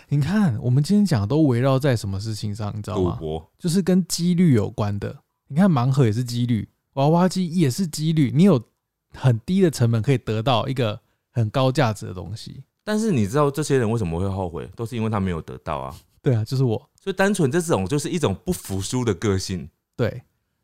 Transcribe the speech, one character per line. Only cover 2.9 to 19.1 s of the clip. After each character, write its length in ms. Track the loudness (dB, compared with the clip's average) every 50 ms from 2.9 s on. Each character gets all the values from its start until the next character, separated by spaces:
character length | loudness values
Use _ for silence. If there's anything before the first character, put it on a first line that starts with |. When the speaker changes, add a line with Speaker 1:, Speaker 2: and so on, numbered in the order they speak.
Speaker 1:
道 100 | -2 0
吗？ 120 | 0 0 0
Speaker 2:
赌 60 | -2
博。 320 | -6 -6 -6 -8 -8 -12 _ _
Speaker 1:
就 120 | -4 -2
是 100 | 0 0
跟 260 | 2 2 2 2 2
几 280 | 0 -2 -2 0 2 2
率 180 | 4 4 6 6
有 160 | 4 2 0
关 300 | -2 -4 -4 -2 -4 -4
的。 180 | -6 -8 -10 -12 _ _ _ _ _ -4
你 80 | 0
看 100 | 2 4
盲 240 | 4 4 4 2 2
盒 140 | 4 4 4
也 80 | 4 2
是 100 | 0 -2
几 220 | -4 -2 -2 0
率， 240 | 0 0 0 -2 -4 _ _ _ _ -4
娃 160 | 0 2 2
娃 180 | 4 4 2
机 220 | 2 2 0 -4 -2
也 220 | 0 2 2 2
是 160 | 2 0 -4
几 260 | -4 -4 -4 -2 0 2
率， 180 | 2 2 2 4
你 80 | 4 6
有 200 | 6 6 4 2 _ _ _ _ _ _ _ _ _ -8
很 260 | -2 2 2 2 2 0
低 160 | 0 2 4 4
的 80 | 4
成 200 | 2 2 2 2
本 120 | 2 2 0
可 100 | 0 0
以 60 | 0
得 240 | 0 -2 -4 -2 0
到 260 | 0 0 0 0 -2
一 60 | -2
个 260 | -2 -2 -2 -4 -6 _ _ _ _ _ _ -4
很 160 | -2 -2 0
高 240 | 0 0 0 0 2
价 180 | 2 0 0
值 140 | -2 -4 -8
的 80 | -12 -12
东 240 | -12 -12 -12 -12
西。 260 | -14 -14 -16 -18 -18 -20 _ _ _ _
Speaker 2:
但 160 | -4 -2 -2
是 100 | 0 0
你 160 | 2 2 0
知 120 | 0 2 2
道 120 | 2 2
这 120 | 0 -2 -2
些 160 | 0 0 0
人 120 | 2 0
为 60 | 0
什 100 | -2 -2
么 140 | -2 -2 -2
会 80 | -4 -4
后 180 | -4 -4 -6
悔？ 240 | -6 -6 -8 -12 -12 -10
都 80 | -10 -10
是 100 | -8 -6
因 80 | -4 -4
为 60 | -2
他 100 | -2 -2
没 120 | -2 -2
有 100 | -4 -4
得 160 | -8 -10 -14 -12 -10
到 140 | -8 -8 -6
啊。 180 | -8 -10 -12 -16 -20 _ _ _
Speaker 1:
对 140 | -2 0 0
啊， 100 | 0 0
就 100 | -2 -2
是 100 | 0 0
我。 120 | 0 0 -2 -6 _ _ _ -10
Speaker 2:
所 80 | -6
以 60 | -2
单 160 | 0 2 2 2
纯 180 | 2 2 0
这 120 | 0 0 0
种 240 | 0 0 0 0
就 120 | 0 -2 -2
是 120 | -2 -2
一 80 | -2 0
种 180 | 0 0 -2 -2 _
不 80 | -6 -6
服 260 | -6 -6 -6 -6 -4
输 240 | -4 -4 -4 -2 0
的 120 | -2